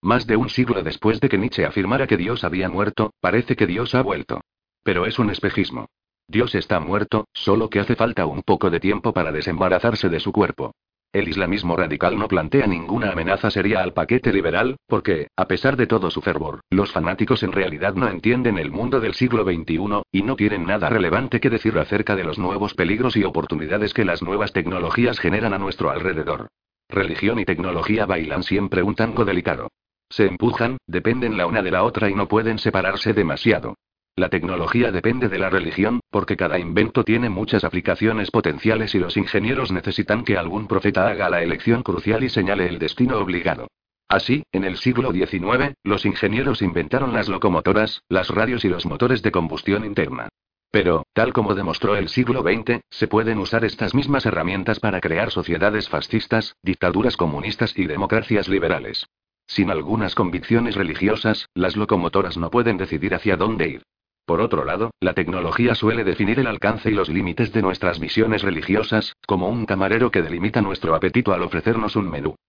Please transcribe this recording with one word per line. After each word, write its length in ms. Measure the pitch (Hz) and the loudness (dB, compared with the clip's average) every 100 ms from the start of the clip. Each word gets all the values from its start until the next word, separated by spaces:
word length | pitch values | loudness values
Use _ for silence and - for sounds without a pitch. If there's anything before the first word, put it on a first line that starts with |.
Más 260 | 90 120 110 | 2 0 2
de 100 | 110 | 0
un 120 | 117 | 2
siglo 340 | - 123 113 | 0 0 0
después 360 | 80 76 104 110 | -2 -2 0 2
de 80 | 135 | 2
que 80 | 98 | 2
Nietzsche 280 | 113 - 78 | 0 0 -2
afirmara 420 | 104 95 127 135 | 0 0 0 2
que 100 | 101 | 0
Dios 260 | 90 117 | 0 -2
había 240 | 85 87 92 | -2 -2 -2
muerto, 460 | 85 101 - 107 _ | 0 -2 0 -4 _
parece 360 | 92 101 - 131 | 0 2 0 0
que 120 | 98 | 0
Dios 280 | 90 120 127 | 0 0 0
ha 60 | |
vuelto. 400 | 101 92 - - - _ _ _ | 0 -2 -4 -8 -8 _ _ _
Pero 220 | - 90 92 | -2 0 0
es 140 | - | 0
un 100 | 110 | 0
espejismo. 580 | 101 101 - 95 64 53 _ _ _ _ | 0 -2 0 -2 -4 -12 _ _ _ _
Dios 280 | 98 117 101 | 0 2 0
está 240 | - 92 | 0 -2
muerto, 480 | 78 98 104 110 104 | 0 -2 0 -2 -2
solo 360 | - - 104 110 | -6 2 2 2
que 100 | 101 | -2
hace 160 | 104 120 | 0 0
falta 300 | 117 110 82 | 0 0 -2
un 160 | 71 | -2
poco 280 | - 95 98 | 0 2 2
de 100 | 85 | 0
tiempo 340 | 95 104 117 | 0 0 0
para 180 | 98 78 | 0 0
desembarazarse 760 | 76 76 82 92 90 117 110 95 | -2 -4 0 2 4 2 0 0
de 100 | 82 | 0
su 120 | 98 | -2
cuerpo. 420 | 101 95 - - - _ _ _ | 2 2 0 -8 -10 _ _ _
El 160 | 98 95 | -4 -2
islamismo 480 | 90 90 101 87 82 | -2 -2 -2 0 0
radical 440 | 85 73 87 101 | 0 0 0 0
no 80 | 107 | 0
plantea 400 | 92 80 135 117 | 0 2 2 2
ninguna 420 | 87 85 113 107 | 0 -2 -2 -2
amenaza 400 | 90 82 98 110 | -2 0 0 2
seria 320 | 101 95 107 | 2 0 0
al 120 | 92 | 0
paquete 380 | 87 80 123 120 | -2 2 2 2
liberal, 460 | 98 82 85 120 139 _ | 2 2 2 0 -2 _
porque, 440 | 113 98 85 71 - | -2 0 -2 -2 -4
a 120 | 95 | 0
pesar 280 | - 135 135 | 2 2 2
de 120 | 117 | 2
todo 240 | 113 92 | 2 0
su 100 | 82 | -2
fervor, 400 | 87 78 78 60 - | -2 -2 -4 -8 -2
los 220 | 92 98 | 0 2
fanáticos 500 | - 82 92 110 123 | 0 -2 0 0 2
en 100 | 104 | 0
realidad 440 | 92 92 76 92 98 | 0 -2 0 -2 0
no 120 | 123 | -2
entienden 520 | 90 104 123 120 98 | 0 0 2 2 0
el 100 | 73 | -2
mundo 300 | 85 120 131 | -4 0 0
del 160 | 110 95 | 0 0
siglo 280 | 127 120 | 0 2
veintiuno, 600 | 95 87 80 82 101 104 98 | 0 -2 -2 -2 0 -4 -2
y 100 | 95 | -2
no 140 | 101 131 | 0 2
tienen 320 | 104 101 85 | 0 0 -2
nada 200 | 104 78 | 0 0
relevante 520 | 110 90 90 131 120 | 2 2 0 0 0
que 100 | 135 | 0
decir 260 | 113 110 104 | 2 0 0
acerca 360 | 73 104 107 101 | 0 0 0 0
de 80 | |
los 140 | 85 78 | -2 -2
nuevos 380 | 90 98 101 - | -2 -2 -4 0
peligros 420 | 85 110 127 117 | 0 2 0 2
y 60 | |
oportunidades 720 | 95 82 73 78 78 95 104 - | 0 0 -2 -4 -2 -2 -2 0
que 100 | 98 | 0
las 160 | 85 | 0
nuevas 320 | 85 101 104 | -2 -2 -2
tecnologías 640 | - 82 92 85 95 120 117 | -2 -2 -2 -2 2 0 2
generan 380 | 107 98 110 98 | 0 0 0 -2
a 20 | |
nuestro 320 | 98 90 80 | -4 -2 -2
alrededor. 600 | 67 85 78 76 73 53 _ _ _ _ | -2 -2 -4 -4 -6 -8 _ _ _ _
Religión 520 | 98 95 85 98 117 | -4 -2 0 0 0
y 60 | 95 | -2
tecnología 600 | 85 90 87 82 107 101 | -2 -2 -4 -2 0 0
bailan 380 | 90 78 71 | -2 -2 -4
siempre 400 | 90 98 101 92 | -2 -2 0 0
un 100 | 92 | 0
tango 320 | 101 113 117 104 | 0 -2 0 0
delicado. 460 | 90 87 69 57 _ _ _ _ | 0 -2 -4 -6 _ _ _ _
Se 180 | - 101 | 2 2
empujan, 500 | 90 117 117 117 127 _ | 4 0 2 -2 -2 _
dependen 520 | 90 95 123 120 107 | -2 0 0 -2 -2
la 100 | 87 | 0
una 160 | 110 | 0
de 80 | 92 | 0
la 140 | 90 110 | 2 0
otra 260 | 117 104 | 2 0
y 20 | |
no 140 | 101 101 | 0 2
pueden 320 | 107 113 110 | 2 2 0
separarse 540 | - 95 92 98 - | 0 2 0 -2 0
demasiado. 600 | 107 90 71 - 98 58 - _ _ _ - | 2 2 2 2 2 0 -12 _ _ _ -2
La 120 | 90 | 0
tecnología 640 | 92 87 92 82 120 120 | 0 -2 -4 0 2 2
depende 380 | 95 92 123 117 | 2 0 0 0
de 80 | 95 | 0
la 120 | 95 | 0
religión, 520 | 92 82 80 101 170 - | 0 -2 0 0 0 -2
porque 260 | 104 92 98 | -4 -2 -2
cada 240 | 87 90 | 0 0
invento 460 | 85 87 98 - 110 | 0 0 2 2 2
tiene 240 | 113 120 | 2 0
muchas 340 | 92 107 110 | -4 0 0
aplicaciones 680 | 85 90 87 87 110 110 98 | 0 -2 -2 0 0 0 0
potenciales 600 | 117 85 73 107 110 107 | 0 0 0 0 0 0
y 60 | 101 | 0
los 160 | 87 104 | 0 0
ingenieros 560 | 98 107 104 131 - | 0 0 0 -2 -2
necesitan 540 | 90 92 90 92 104 - | -2 -4 -4 0 0 0
que 120 | 98 | 0
algún 300 | 85 98 107 | 0 -6 -2
profeta 400 | 95 101 95 98 | 0 2 2 2
haga 220 | 95 92 | 2 0
la 120 | 87 | 0
elección 420 | 85 80 - 117 | 0 -2 2 2
crucial 380 | 113 87 95 110 127 | 2 -4 0 0 0
y 20 | |
señale 400 | - 92 98 90 | 0 0 0 0
el 120 | 87 | -2
destino 380 | 80 - 123 120 | -6 0 0 2
obligado. 520 | 95 87 85 76 57 _ _ _ _ | -2 -2 -2 -4 -6 _ _ _ _
Así, 340 | 98 - 151 - | 0 2 -2 0
en 140 | 95 95 | -4 -2
el 100 | 90 | -2
siglo 380 | 127 120 123 | 0 0 0
diecinueve, 600 | 90 87 98 90 123 143 135 | 0 0 -2 0 0 0 -4
los 220 | - 101 104 | -2 0 0
ingenieros 560 | 95 101 107 135 123 | 0 0 0 0 0
inventaron 520 | 95 85 78 127 135 | 0 0 0 0 0
las 160 | 117 104 | -2 -2
locomotoras, 720 | 92 104 85 80 101 107 - _ | 0 2 2 4 2 2 -2 _
las 180 | 92 92 | 0 2
radios 380 | - 113 120 101 | 0 0 2 0
y 20 | |
los 180 | 87 82 | 0 -4
motores 360 | - 120 120 | 0 2 2
de 100 | 104 | 2
combustión 540 | 90 82 78 - 101 110 | 0 -2 -4 -2 -2 0
interna. 420 | 104 139 60 57 _ _ _ _ | -2 -2 -4 -10 _ _ _ _
Pero, 360 | 107 87 82 73 | 2 4 2 0
tal 180 | - 117 | 0 2
como 240 | 120 104 98 | 2 0 0
demostró 400 | 92 78 - 104 | 0 -2 0 0
el 140 | 95 | 0
siglo 340 | - 120 127 | 0 0 2
veinte, 380 | 87 113 110 117 - | 2 0 0 -2 -4
se 180 | - 110 | -4 0
pueden 300 | 110 110 110 | 2 2 0
usar 260 | 95 113 | 0 0
estas 320 | 113 - 104 127 | 0 -2 0 0
mismas 300 | 139 139 117 | 2 0 0
herramientas 560 | 85 82 98 95 107 | 0 -2 -2 -2 0
para 180 | 110 92 | 0 0
crear 320 | 90 80 107 | 0 0 0
sociedades 560 | 101 85 85 98 107 95 | -2 -2 2 2 2 -2
fascistas, 720 | 76 - 113 - 113 107 - | -4 0 -2 0 0 0 -6
dictaduras 540 | 90 92 90 87 120 - | -4 0 2 2 0 0
comunistas 640 | 82 71 90 101 117 - | -2 -2 -6 -2 -2 -2
y 80 | 87 | -2
democracias 640 | 76 98 110 110 104 92 | -2 0 0 2 0 2
liberales. 580 | 98 82 85 57 - - _ _ _ _ | 0 0 -2 -4 -10 -12 _ _ _ _
Sin 220 | - 95 | 0 0
algunas 440 | 85 73 110 98 | 0 -2 -2 -2
convicciones 600 | - 98 90 - 117 120 98 | 0 -2 -2 0 2 2 -2
religiosas, 720 | 90 78 95 107 113 107 - | -4 0 0 2 0 0 -4
las 240 | - 92 90 | -2 0 0
locomotoras 580 | 104 101 82 98 95 85 | 2 2 2 0 0 -2
no 140 | 82 | -2
pueden 260 | 117 117 98 | 0 0 0
decidir 400 | 92 80 90 90 | -2 -2 -2 -2
hacia 220 | 104 92 | 0 2
dónde 320 | 98 113 80 | 0 0 -2
ir. 140 | 73 _ _ _ _ - | -4 _ _ _ _ -2
Por 160 | 85 | 0
otro 220 | 110 82 | 0 0
lado, 280 | 67 87 113 - | -2 -2 -4 -2
la 160 | 92 87 | -2 0
tecnología 580 | 87 92 85 82 120 | -2 -2 -2 0 2
suele 300 | 117 110 113 | 2 2 2
definir 360 | 98 85 98 120 | 0 0 2 2
el 60 | 127 | 0
alcance 460 | 104 101 110 117 | 0 0 0 0
y 20 | |
los 160 | 104 90 | 0 0
límites 420 | 82 95 87 117 | 0 -2 -2 0
de 120 | 113 | 2
nuestras 360 | 95 92 92 87 | 0 0 -2 -2
visiones 440 | 76 - 110 107 | -2 0 2 2
religiosas, 720 | 98 82 82 101 110 113 98 - - | 0 -4 0 0 2 0 -2 -10 -2
como 240 | 98 90 | 0 0
un 160 | 120 110 | -2 -2
camarero 460 | 95 95 113 120 | 0 2 4 2
que 100 | 104 | 2
delimita 400 | 80 87 98 117 | 0 -2 -2 0
nuestro 320 | 101 95 - | 0 -2 0
apetito 400 | 80 92 117 - | 2 2 2 2
al 80 | 92 | 0
ofrecernos 540 | 90 85 110 113 107 110 | 0 -2 0 0 0 -2
un 160 | 95 | -2
menú. 240 | 76 73 - | -4 -6 -8